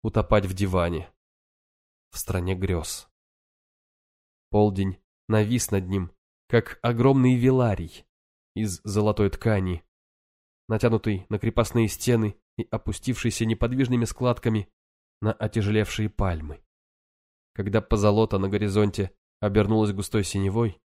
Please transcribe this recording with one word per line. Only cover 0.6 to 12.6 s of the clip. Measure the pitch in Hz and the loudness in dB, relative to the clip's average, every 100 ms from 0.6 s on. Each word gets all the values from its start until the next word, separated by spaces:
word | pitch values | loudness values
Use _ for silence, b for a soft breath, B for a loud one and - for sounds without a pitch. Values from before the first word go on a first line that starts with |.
| 101 92 85 82 78 _ _ _ _ _ _ _ _ _ _ | 0 0 0 -4 -10 _ _ _ _ _ _ _ _ _ _
в | - | -14
стране | - 92 90 | -6 -4 -4
грёз. | 92 95 87 82 - - _ _ _ _ _ _ _ _ _ _ _ _ _ _ | -4 -2 -2 -4 -12 -16 _ _ _ _ _ _ _ _ _ _ _ _ _ _
Полдень | 104 104 98 95 92 _ _ - | 2 2 2 -4 -4 _ _ -2
навис | 110 107 120 - | 0 2 -2 -2
над | 98 90 | -4 -2
ним, | 98 85 _ _ _ _ | -4 -6 _ _ _ _
как | 117 - - | 0 0 -6
огромный | 117 117 127 135 127 127 | -4 2 4 6 4 4
веларий | 127 131 120 95 82 - _ _ _ _ _ | 4 2 2 -2 -6 -14 _ _ _ _ _
из | - 107 87 | -6 -6 -6
золотой | 107 101 104 104 101 | -4 0 0 2 0
ткани, | - 117 104 92 87 _ _ _ _ _ _ _ _ - | 0 0 0 0 -6 _ _ _ _ _ _ _ _ -6
натянутый | 110 120 113 - 98 - | 0 2 2 0 -4 -4
на | 104 | -4
крепостные | 113 117 113 120 110 | -2 0 0 2 0
стены | - - 120 107 - _ | -2 0 2 0 -4 _
и | - | -10